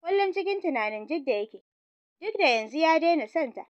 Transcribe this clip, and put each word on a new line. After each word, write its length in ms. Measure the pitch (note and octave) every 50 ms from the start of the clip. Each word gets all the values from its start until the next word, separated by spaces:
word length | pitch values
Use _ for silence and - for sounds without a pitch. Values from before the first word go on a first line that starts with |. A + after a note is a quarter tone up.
Kullum 320 | - E4+ F#4+ G4 G4+ G4 F4
cikin 280 | G4 F#4+ F#4 G4+ G4+
tunanin 460 | - F4 C#4+ A#3+ G#3+ G#3+ A3 G#3+ G#3+
Jidda 260 | - D4+ E4 C#4 C4 A#3+
yake. 300 | G#3 G#3 A3 - F#3+ _ _ _ _ _ _ _ _ _ _ _ _
Duk 180 | E4 G#4 G#4 G4+
da 100 | F#4+ C4+
yanzu 300 | A#3+ A3+ A3 G#3+ A3 D4+
ya 200 | D#4+ D#4+ D#4+ D#4+
daina 280 | D#4+ E4+ E4+ D#4 A#3+ -
son 240 | - E4 D#4 B3 G#3
ta 140 | - - _